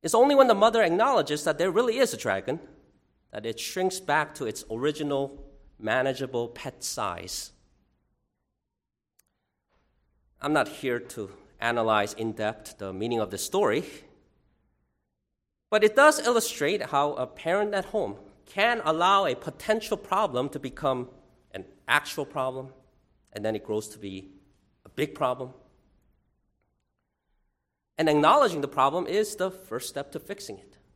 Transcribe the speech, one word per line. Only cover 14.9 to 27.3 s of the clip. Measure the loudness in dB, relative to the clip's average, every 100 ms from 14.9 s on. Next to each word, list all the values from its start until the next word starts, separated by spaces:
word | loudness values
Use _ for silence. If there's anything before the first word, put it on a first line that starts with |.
| _ _ _ _ _ _ _ _
but | 2 4
it | 8
does | 6 6
illustrate | 2 0 0 -2 0 0 0
how | 0 0
a | -2 -6
parent | -6 -2 0 0
at | -2 -2
home | -4 -4 -8 -16 _ -12
can | 0 0 2
allow | 0 2 4 4 2
a | -2
potential | -8 -10 -2 0 0 -6
problem | -2 0 0 -2 -4
to | -6
become | -10 -4 -2 -2 -6 -14 _ _ _
an | -16 -16 -18 2
actual | 2 2 -8 -6
problem, | -4 -4 -6 -12 -18 _ _ _ _ _
and | -6 -4
then | -4
it |
grows | -4 -4 -4
to | -14
be | -12 -12 -16 -20 _ _ _ _
a | -18
big | -6 -6
problem. | -2 -2 -2 -8 -14 _ _ _ _ _ _ _ _ _ _ _ _ _ _ _ _ _